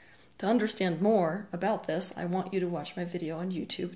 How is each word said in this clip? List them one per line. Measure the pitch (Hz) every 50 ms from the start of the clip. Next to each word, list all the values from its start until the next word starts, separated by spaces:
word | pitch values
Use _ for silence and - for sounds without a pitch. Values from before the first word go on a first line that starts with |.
| - - - - - - - -
To | 190 196
understand | 240 240 214 220 - - 190 185 165 156
more | 190 208 226 202 170 160 165 202 208 - -
about | 175 185 208 220 185 -
this, | - 156 180 190 - - -
I | 175
want | 175 180 190 180 185
you | 196 190
to | 180 175
watch | 175 151 147 - - 180
my | 175
video | 175 175 170 165 151 160 160
on | 180 190
YouTube | 185 160 - - - - 180 180 180